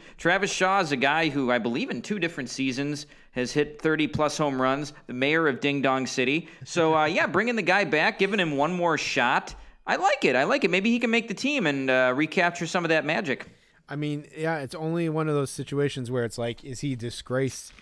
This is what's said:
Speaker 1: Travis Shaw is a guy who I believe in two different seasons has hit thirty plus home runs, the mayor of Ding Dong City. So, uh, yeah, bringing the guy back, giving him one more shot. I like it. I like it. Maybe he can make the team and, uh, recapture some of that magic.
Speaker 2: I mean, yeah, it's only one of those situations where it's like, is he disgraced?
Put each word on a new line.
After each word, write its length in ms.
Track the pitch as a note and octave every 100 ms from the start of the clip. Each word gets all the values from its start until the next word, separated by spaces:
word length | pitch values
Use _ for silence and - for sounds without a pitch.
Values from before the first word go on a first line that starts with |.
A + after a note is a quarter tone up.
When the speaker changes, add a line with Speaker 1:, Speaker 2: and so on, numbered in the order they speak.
| - -
Speaker 1:
Travis 340 | E3 F#3+ G3
Shaw 280 | - F#3 G3
is 120 | D#3+
a 40 | C#3
guy 340 | C3+ D#3 D#3+
who 200 | C#3+ B2
I 80 | B2
believe 320 | A#2 C3 C4
in 120 | B2
two 160 | - G#3
different 320 | E3 D3+ A#2+
seasons 560 | - C3+ B2 C#3+ C#3+ - - -
has 180 | B2+ B2
hit 280 | D3 D3 -
thirty 260 | D#3+ D#3 D3+
plus 300 | D3 D3+ -
home 240 | D3 C3
runs, 320 | C3 C#3 C#3+ - -
the 80 |
mayor 340 | B2+ C#3 D#3+ D#3
of 120 | A#2+
Ding 200 | C#3+ C#3+
Dong 260 | C3 C3 B2
City. 420 | - B2+ D#3 E3 -
So, 300 | - F3 D#3+
uh, 120 | D#3+ D3+
yeah, 200 | A3+ E4
bringing 300 | F3+ A3+ A#3
the 60 |
guy 220 | E3+ G3
back, 340 | E3+ D3+ G3 G#3
giving 200 | F#3+ G#3
him 180 | E3 C#3
one 160 | D3+
more 240 | F3+ E3+ D3
shot. 560 | - C#3 A#2+ E3 - - - - -
I 100 | C4+
like 280 | F#4 C#5+ -
it. 100 | B2+
I 80 |
like 200 | D#3 A2
it. 60 | F3+
Maybe 200 | F3+ G#3+
he 80 | A#3+
can 120 | A#3+
make 180 | A#3 A3+
the 60 |
team 320 | F#3+ C4+ C#4+ D#3+
and, 220 | C#3 C3+
uh, 240 | B2+ B2+
recapture 520 | B2+ D#3 F#3+ F3 E3+ E3
some 180 | F#3
of 60 | E3
that 160 | D#3+ C#3+
magic. 400 | G#3 E3 A#2+ - - _ _ -
Speaker 2:
I 80 | D3
mean, 300 | D3+ D3 D3 D#3
yeah, 220 | D#3+ D#3+
it's 160 | C3+ D#3+
only 320 | D#3+ E3+ E3
one 200 | D#3 D#3
of 60 |
those 160 | D3 C3+
situations 600 | - C3 C#3 C#3+ C3+ A#2+
where 140 | B2+
it's 140 | A#2 A#2+
like, 240 | A#2 A#2
is 160 | C#3 B2
he 140 | C#3+
disgraced? 800 | B2 A#2 - - B2+ C3 - - -